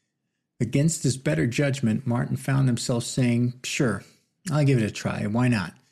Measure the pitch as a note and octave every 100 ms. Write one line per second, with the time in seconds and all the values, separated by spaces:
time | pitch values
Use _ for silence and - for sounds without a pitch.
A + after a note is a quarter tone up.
0 | _ _ _ _ _ - A2+ C#3 D#3+ -
1 | C#3 - D3+ D#3 C#3 A#2 C#3+ C3+ A2+ G#2+
2 | - A#2+ C#3+ B2+ - C3+ C3+ B2 - A#2+
3 | - - B2 A#2+ B2 B2 - - C3 -
4 | - _ _ _ F#3 D3 C#3 B2+ G#2 -
5 | - G#2+ G#2+ A2+ B2 A2+ F2 - _